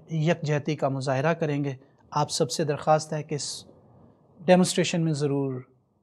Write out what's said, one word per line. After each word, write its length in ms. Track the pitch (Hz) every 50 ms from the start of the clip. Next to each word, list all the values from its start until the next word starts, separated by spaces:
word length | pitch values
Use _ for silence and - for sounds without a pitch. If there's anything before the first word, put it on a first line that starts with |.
| - - 160
यकजहती 640 | 160 151 165 170 165 - 143 151 147 143 - 156
का 120 | - - 139
मुजाहरा 440 | 135 135 127 143 135 135 139 160 170
करेंगे। 420 | 160 170 151 147 143 143 143 135 131 - - _ _ _ - -
आप 160 | 147 151 147
सबसे 360 | - - 160 - - - 165
दरख्वास्त 480 | 143 147 139 - 165 156 156 156 - 165
है 100 | 151 143
कि 120 | 151 156
इस 300 | 139 - - - - - - - - - - - - - - _ _ _ _ _ - 170
डेमोन्स्ट्रेशन 540 | 147 180 180 180 - - - 175 - - 175
में 120 | 165 165 156
ज़रूर 520 | 139 147 143 139 139 139 135 131 123 127 - _ _ _ _ _ _